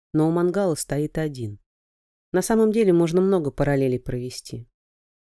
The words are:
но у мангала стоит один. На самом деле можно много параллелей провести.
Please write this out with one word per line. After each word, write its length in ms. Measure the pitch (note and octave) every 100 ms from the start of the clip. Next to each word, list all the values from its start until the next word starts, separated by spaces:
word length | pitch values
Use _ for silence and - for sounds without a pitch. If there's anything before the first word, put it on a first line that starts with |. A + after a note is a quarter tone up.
| _
но 160 | D#3 D#3
у 20 |
мангала 440 | E3+ F3 F3+ F#3+
стоит 440 | D3 - C#3+ D3+ D#3+
один. 400 | D#3 C3 A2 G#2 _ _ _ _ _ _ _
На 100 | F3+
самом 300 | F#3 A3+ A3
деле 200 | G#3+ G3+
можно 280 | E3+ E3+ F3
много 300 | F#3+ F#3+ C#3+
параллелей 500 | - C#3+ C#3 C3+ B2
провести. 680 | - B2 B2 - - A#2 A#2+ _ _ _ _ _